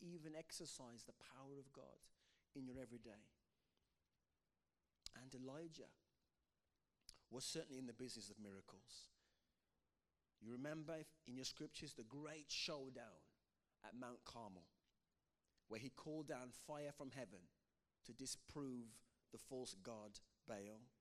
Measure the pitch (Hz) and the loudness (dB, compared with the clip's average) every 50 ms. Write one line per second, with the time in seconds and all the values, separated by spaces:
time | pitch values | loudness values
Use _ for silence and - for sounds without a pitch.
0 | 185 175 175 165 151 160 156 156 165 - - - 175 143 - - 135 120 120 113 | -2 -2 -2 -2 0 0 0 0 0 0 0 0 0 0 -2 -2 -4 -4 -6 -6
1 | - - - - - - 131 131 135 135 139 139 131 135 131 139 - 67 - - | -8 -8 -10 -10 -12 -12 -8 -8 -6 -4 -4 -4 -6 -6 -8 -8 -8 -8 -10 -12
2 | - - - - - - - - - _ - 143 131 127 127 135 127 110 120 117 | -16 -18 -20 -20 -20 -20 -20 -20 -20 _ -2 0 0 2 2 0 0 0 -2 -2
3 | 110 117 101 107 - - - - _ _ _ _ _ _ _ _ _ _ _ _ | -2 -4 -6 -6 -10 -14 -20 -20 _ _ _ _ _ _ _ _ _ _ _ _
4 | _ _ _ _ _ _ _ _ _ _ _ _ _ _ _ _ _ _ _ _ | _ _ _ _ _ _ _ _ _ _ _ _ _ _ _ _ _ _ _ _
5 | _ - - - 127 131 135 123 127 131 135 156 170 165 160 - 120 69 - - | _ -10 -8 -8 -6 -4 -4 -2 0 0 0 0 0 -2 -2 -4 -6 -8 -10 -16
6 | _ _ _ _ _ _ _ _ _ _ _ _ _ _ _ _ _ _ _ _ | _ _ _ _ _ _ _ _ _ _ _ _ _ _ _ _ _ _ _ _
7 | _ - - - - _ 113 127 131 - - 160 160 - 135 131 131 123 113 110 | _ -12 -12 -12 -8 _ 0 2 4 4 4 4 4 4 2 2 2 0 0 0
8 | 127 123 - 117 101 101 104 110 107 101 98 95 95 - - 95 - - - - | 0 0 0 0 -2 -4 -4 -4 -4 -4 -4 -4 -6 -8 -10 -12 -10 -10 -8 -8
9 | - - - - - - - _ _ _ _ _ _ _ _ _ _ _ _ _ | -8 -10 -14 -20 -20 -20 -20 _ _ _ _ _ _ _ _ _ _ _ _ _
10 | _ _ _ _ _ _ _ _ 104 110 120 123 139 147 156 160 151 151 165 160 | _ _ _ _ _ _ _ _ -4 0 2 4 4 4 4 4 4 4 2 2
11 | 151 - - - - - 123 131 131 - - - 151 147 - - 165 143 - - | 2 -2 -6 -8 -6 -2 0 2 4 2 4 2 0 0 2 0 -2 0 -2 -2
12 | 117 110 135 143 151 147 156 160 147 - - - - 180 160 143 135 135 123 120 | -4 -2 -2 0 0 0 0 -2 0 2 6 6 8 8 6 6 4 2 0 -2
13 | 120 110 90 78 - - - _ _ _ _ _ _ _ _ _ - 104 107 123 | -4 -4 -6 -10 -14 -16 -20 _ _ _ _ _ _ _ _ _ -6 -4 0 0
14 | 127 123 123 - - - - 120 113 104 95 90 85 - - _ _ _ _ _ | 0 0 0 -2 -4 -6 -4 -2 -2 -2 -4 -6 -8 -12 -16 _ _ _ _ _
15 | _ _ _ _ _ _ _ _ _ _ _ - _ - 107 110 123 131 - - | _ _ _ _ _ _ _ _ _ _ _ -20 _ 0 2 2 2 2 -2 0
16 | - 156 151 156 151 139 151 127 127 123 120 - - - 151 147 147 143 143 - | 2 4 4 4 4 4 4 2 2 -2 -6 -6 -2 0 0 2 2 0 0 0
17 | 147 135 117 135 123 - - 90 90 - - _ _ _ _ _ _ _ _ _ | -2 0 0 0 -2 -2 -4 -8 -10 -12 -16 _ _ _ _ _ _ _ _ _
18 | - - 117 117 131 127 - - - - - 151 143 135 127 123 117 113 110 - | -10 -8 -2 0 2 2 2 2 -2 0 2 4 4 4 4 2 0 -2 -6 -12
19 | - - - _ _ _ - 113 - - 135 127 127 120 - 95 95 123 113 107 | -14 -18 -20 _ _ _ -8 -8 -4 0 2 2 2 2 0 -2 -2 0 0 0
20 | 107 107 104 - - - - _ _ - 113 101 98 104 107 110 123 127 - - | -2 -4 -6 -8 -10 -12 -18 _ _ 0 0 2 2 0 -2 -4 -8 -12 -16 -20